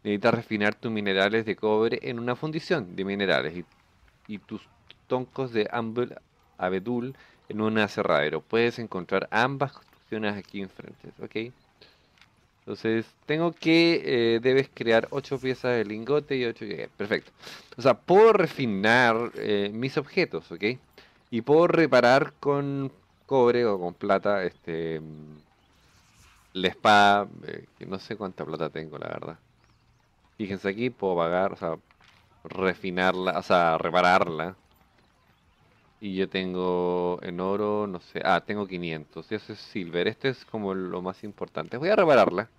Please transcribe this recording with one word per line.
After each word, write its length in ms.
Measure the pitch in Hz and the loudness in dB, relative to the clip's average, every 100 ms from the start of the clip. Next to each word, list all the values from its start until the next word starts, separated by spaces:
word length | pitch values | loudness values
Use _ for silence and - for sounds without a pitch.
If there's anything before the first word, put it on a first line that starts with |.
Necesitas 320 | 104 104 117 117 | -2 0 2 0
refinar 400 | - 107 104 107 | -2 0 0 -2
tus 160 | 120 | -6
minerales 560 | 110 101 95 98 113 110 | -4 0 2 2 2 -2
de 80 | 95 | -2
cobre 420 | 107 107 117 117 | 0 2 2 -2
en 160 | 135 120 | -6 -6
una 160 | 120 123 | -6 -6
fundición 600 | 156 156 - 170 90 90 | -6 -8 -4 -4 -4 -6
de 80 | |
minerales 540 | 95 101 95 71 69 87 | -4 -2 0 0 0 -8
y, 800 | 85 _ _ _ _ _ - 139 | -14 _ _ _ _ _ -14 -14
y 20 | |
tus 240 | _ 107 - _ _ - _ | _ -14 -14 _ _ -20 _
troncos 440 | 127 123 - 131 | -4 -4 -8 -4
de 160 | 113 107 | -2 -2
Ambel 440 | 117 113 113 123 - _ _ _ - | -4 -4 -4 -4 -8 _ _ _ -6
Abedul 560 | 92 95 104 123 127 135 - _ _ | -2 -2 -4 -6 -6 -12 -20 _ _
en 140 | 104 | -4
un 180 | 107 110 | 0 0
aserradero. 640 | 104 - 98 78 76 78 | 0 -2 0 2 2 -4
Puedes 360 | _ 113 120 117 | _ 0 0 -2
encontrar 500 | 113 92 85 98 - | -10 -10 -2 -2 0
ambas 400 | 107 127 139 135 | 0 0 -2 -6
construcciones 640 | - _ _ _ 110 107 101 | -8 _ _ _ -6 -6 -6
aquí 260 | - 101 | -10 -10
enfrente, 480 | 95 - - - - - | -10 -14 -20 -20 -20 -16
¿ok? 320 | 110 110 117 _ _ _ - _ _ _ _ _ _ _ | -10 -8 -10 _ _ _ -20 _ _ _ _ _ _ _
Entonces, 480 | - 104 113 113 110 _ - | -14 -4 0 0 -4 _ -6
tengo 260 | 156 170 | -2 -2
que, 520 | 160 160 165 170 165 151 127 117 113 | -2 2 4 4 2 0 2 2 2
eh, 40 | |
debes 280 | 127 131 135 | 4 2 0
crear 360 | - 113 113 - | -4 2 2 2
ocho 300 | 139 - 135 | -8 -6 -6
piezas 380 | 127 123 127 120 | -4 -4 -2 0
de 80 | 104 | -2
lingote 520 | 107 117 147 147 135 | -6 -2 -2 0 -4
y 80 | 120 | -2
ocho, 200 | 113 110 | -6 -10
eh, 220 | 82 55 _ | -10 -10 _
perfecto. 360 | 101 98 - _ - - _ - | -4 -4 -6 _ -20 -20 _ 0
O 40 | |
sea, 140 | 123 120 | 0 2
puedo 360 | - 185 226 | 4 8 8
refinar, 1000 | 208 165 - 127 98 107 120 120 113 117 | 6 2 0 -2 0 4 4 4 2 -2
eh, 380 | 113 107 101 101 | -6 -2 0 -2
mis 240 | 110 131 156 | -4 -4 -6
objetos, 540 | 139 - 165 82 - | -4 -4 -2 -4 -10
¿ok? 120 | 85 101 131 _ - _ _ _ | -4 -4 -4 _ -20 _ _ _
Y 100 | 117 | -6
puedo 240 | 117 151 170 | 4 4 6
reparar 680 | 165 151 127 120 135 151 _ | 4 6 6 6 4 2 _
con 520 | 143 143 143 139 135 _ _ _ _ | -2 -2 -2 -6 -8 _ _ _ _
cobre 400 | 135 120 120 120 | 4 4 4 0
o 140 | 98 | -2
con 160 | 87 90 | -4 -6
plata, 480 | 101 98 101 101 | 0 2 2 0
este, 560 | 90 - - 82 82 80 | -2 -6 -10 -6 -6 -6
mm, 380 | 78 78 76 76 _ _ _ _ _ _ _ _ _ _ _ | -10 -18 -20 -20 _ _ _ _ _ _ _ _ _ _ _
la 140 | 92 92 | -2 -2
espada, 600 | - 110 104 101 101 101 82 - | 2 6 8 8 6 0 -10 -12
eh, 180 | 78 - _ | -12 -14 _
que 80 | 90 | -12
no 100 | 95 | -12
sé 180 | - 104 | -10 -10
cuánta 300 | 98 - 78 | -10 -8 -10
plata 240 | 78 78 | -6 -6
tengo, 300 | 80 78 73 | -6 -12 -12
la 80 | - | -10
verdad. 320 | - - 82 _ _ _ _ _ _ _ _ _ _ | -10 -12 -16 _ _ _ _ _ _ _ _ _ _
Fíjense 320 | 101 98 101 | -8 -4 -4
aquí, 220 | 98 123 | -2 -4
puedo 240 | 120 98 87 | -2 -2 0
pagar, 380 | 82 90 98 | 0 0 -2
o 20 | - | -4
sea, 200 | 87 80 _ _ _ _ _ _ | -6 -6 _ _ _ _ _ _
refinarla, 960 | 82 90 95 87 95 90 92 92 92 85 | -14 -2 -2 -2 -6 0 0 2 -2 -2
o 20 | |
sea, 380 | - 92 85 80 | 2 4 4 2
repararla. 760 | 85 90 90 95 87 78 85 95 _ _ _ _ _ _ _ _ _ _ _ _ _ _ | 2 2 4 4 2 -2 -6 -8 _ _ _ _ _ _ _ _ _ _ _ _ _ _
Y 140 | 104 95 | -8 -4
yo 140 | 92 | -2
tengo 880 | 98 92 90 90 90 90 90 87 90 | -2 -4 -2 0 0 0 0 -2 -4
en 160 | 92 87 | -6 -6
oro, 480 | 92 101 104 104 104 | -4 -2 -2 -2 -4
no 120 | 87 | -8
sé, 220 | - - | -10 -4
ah, 180 | - 87 | 0 0
tengo 260 | - 104 98 | 0 -8 -6
quinientos, 640 | 90 87 78 76 85 - | -6 -6 -8 -10 -18 -10
y 40 | 107 | -10
eso 180 | - | -10
es 60 | 107 | -18
silver, 480 | - 107 85 85 87 | -10 -10 -4 0 -2
este 220 | 113 135 | -2 -6
es 160 | 127 - | -6 -10
como 300 | 110 98 95 | -6 -4 -4
lo 260 | 92 90 | -6 -6
más 220 | 90 95 | -8 -10
importante. 520 | 104 - - - 80 120 | -16 -12 -10 -8 -8 -4
Voy 140 | 160 | 0
a 60 | 208 | 2
repararla. 520 | 170 127 90 87 113 | 6 6 6 2 -6